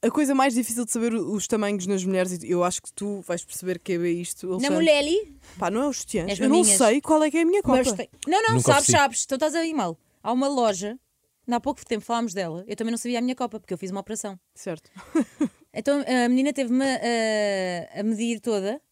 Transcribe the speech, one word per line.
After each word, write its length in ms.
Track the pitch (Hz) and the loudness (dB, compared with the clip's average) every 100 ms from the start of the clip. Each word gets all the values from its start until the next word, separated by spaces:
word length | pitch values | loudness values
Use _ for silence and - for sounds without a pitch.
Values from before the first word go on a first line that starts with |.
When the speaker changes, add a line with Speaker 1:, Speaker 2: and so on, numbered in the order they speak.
Speaker 1:
A 80 | 226 | 2
coisa 240 | 262 285 269 | 2 2 4
mais 180 | 269 | 4
difícil 320 | 240 233 233 233 | 2 -2 -4 -4
de 60 | |
saber 240 | 233 233 226 | -2 0 0
o, 160 | 156 | -2
os 140 | 208 - | -4 -2
tamanhos 400 | 220 208 208 180 | -2 0 -2 -2
nas 160 | 196 185 | -2 0
mulheres, 380 | 190 185 180 | 0 0 -4
e 80 | 160 | -2
eu 120 | 175 | 0
acho 160 | 175 - | 0 -2
que 120 | - | -10
tu 280 | - 202 202 180 | -10 -8 -8 -6
vais 180 | 175 | -8
perceber 360 | - - 180 180 | -6 -10 -6 -6
que 140 | - | -4
é 140 | 175 175 | -2 0
isto, 340 | 170 175 - 185 | -2 -4 -10 -6
Speaker 2:
Na 80 | |
Speaker 1:
Alexandre. 220 | 185 269 294 | -2 0 2
Speaker 2:
mulher 200 | 330 294 | 4 4
ali? 360 | 285 359 415 - - - | 4 0 -2 -16 -20 -6
Speaker 1:
Pá, 140 | 180 | -2
não 100 | 208 | 0
é 60 | 285 | -2
os 100 | 254 | -4
sutiãs. 320 | - 214 185 | -6 -4 -4
Speaker 2:
As 80 | 202 | 0
Speaker 1:
Eu 80 | 262 | 4
não 80 | 320 | 4
Speaker 2:
maminhas. 200 | 359 285 | 6 4
Speaker 1:
sei 240 | 233 262 | 4 4
qual 220 | - 311 | 4 4
é 80 | 311 | 4
que 60 | 311 | 2
é 40 | |
a 40 | 330 | 2
minha 180 | 403 | 2
copa. 140 | 359 262 | 4 2
Speaker 2:
Mas 140 | 254 | 2
tem, 140 | 202 - _ - | -2 -8 _ -2
não, 140 | 370 | 2
não, 60 | 440 440 | 4 2
Speaker 3:
Nunca 60 | - | 6
Speaker 2:
sabes, 80 | 285 | 4
Speaker 3:
ofereci. 80 | 285 | 6
Speaker 2:
sabes. 320 | 330 277 - - | 4 4 0 -4
Então 100 | 262 | -2
estás 180 | 311 320 | 0 0
aí 180 | 330 | -2
mal. 240 | 311 185 165 _ _ | -2 -2 -4 _ _
Há 100 | - | -4
uma 140 | 247 277 | 0 0
loja, 500 | 285 233 190 202 247 _ _ _ _ - | 2 2 0 -6 -10 _ _ _ _ -2
ainda 80 | 240 | -2
há 40 | |
pouco 240 | - 269 - | -2 -6 -4
tempo 180 | 220 | -6
falámos 300 | - 233 233 | -2 -2 -2
dela, 320 | 180 175 160 208 | -4 -6 -6 -10
eu 80 | 208 | -6
também 160 | 226 | -4
não 60 | 233 | -4
sabia 200 | 240 240 | -4 -2
a 20 | |
minha 140 | 247 254 | -2 -2
copa, 240 | 247 220 | -6 -8
porque 120 | _ | _
eu 40 | 175 | -8
fiz 140 | 190 | -6
uma 100 | 196 | -8
operação. 360 | - 220 208 190 _ | -8 -10 -10 -12 _
Speaker 1:
Certo. 380 | - - 160 _ - - 330 | -14 -10 -10 _ -20 -4 -2
Speaker 2:
<laughs> 340 | 254 - 294 _ _ - | -2 -2 -6 _ _ -6
Então 260 | 214 285 | 0 0
a 280 | 269 254 240 | 0 0 2
menina 240 | 254 269 | 2 2
teve-me 300 | 285 247 247 269 | 0 -2 0 0
a, 1120 | 254 233 233 220 214 208 196 185 175 160 - | 0 0 0 0 0 0 0 -2 -4 -8 -6
a 40 | |
medir 360 | 208 214 233 226 | -4 -2 -2 -2
toda 400 | - 214 190 269 _ | -2 -2 -2 -6 _